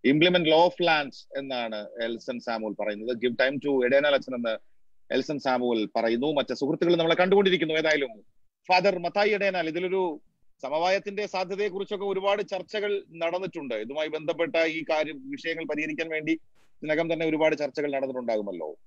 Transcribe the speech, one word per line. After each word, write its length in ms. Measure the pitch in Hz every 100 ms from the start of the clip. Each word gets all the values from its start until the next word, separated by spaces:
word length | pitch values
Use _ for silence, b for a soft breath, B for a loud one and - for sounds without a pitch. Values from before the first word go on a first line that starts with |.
| 123
"Implement 360 | 151 175 180
law 220 | 156 156 175
of 200 | 175 175
lands" 520 | 156 139 - - 139
എന്നാണ് 500 | 139 127 117 107 104 120
എൽസൺ 380 | 117 113 - 123
സാമുവൽ 320 | - 113 107 98
പറയുന്നത്. 340 | 104 104 113 120
"Give 180 | 123
time 260 | 117 131 143 143
to 160 | 135
ഇടയനാൽ 300 | 123 139 147
അച്ഛൻ" 200 | 135 -
എന്ന് 240 | 127 117 110 - - - - -
എൽസൺ 260 | 131 131 147
സാമുവൽ 500 | 135 127 123 117 107 113
പറയുന്നു. 300 | 113 117 147
മറ്റ് 280 | 143 131
സുഹൃത്തുക്കൾ 420 | 123 139 156 170 170
നമ്മളെ 180 | 165
കണ്ടുകൊണ്ടിരിക്കുന്നു. 600 | 165 185 196 196 170 156
ഏതായാലും 340 | 156 160 151 131 110 - _ _ _ -
Father 300 | 185 190 180
Mathai 320 | 170 202 214
Edenal, 380 | 208 196 185 160
ഇതിലൊരു 520 | 160 180 190 180 151 _ _ _ _
സമവായത്തിന്റെ 640 | 131 156 175 196 208 202 202
സാധ്യതയെക്കുറിച്ചൊക്കെ 760 | 190 185 196 208 185 196 208
ഒരുപാട് 380 | 202 190 196 202
ചർച്ചകൾ 600 | 202 190 175 214 202 202 - 160
നടന്നിട്ടുണ്ട്. 580 | 165 180 190 165 143
ഇതുമായി 340 | 110 113 143 156
ബന്ധപ്പെട്ട 480 | 156 156 160 165 165
ഈ 280 | 165 160 147
കാര്യം, 400 | 156 151 151 135
വിഷയങ്ങൾ 340 | 139 165 160
പരിഹരിക്കാൻ 440 | 151 151 156 151 165
വേണ്ടി 240 | 156 156 165 - _ _ -
ഇതിനകം 300 | 156 156 165
തന്നെ 140 | 160 160
ഒരുപാട് 300 | 160 156 151
ചർച്ചകൾ 360 | 147 131 147
നടന്നിട്ടുണ്ടാകുമല്ലോ. 840 | 135 135 127 120 110 101 90 78 73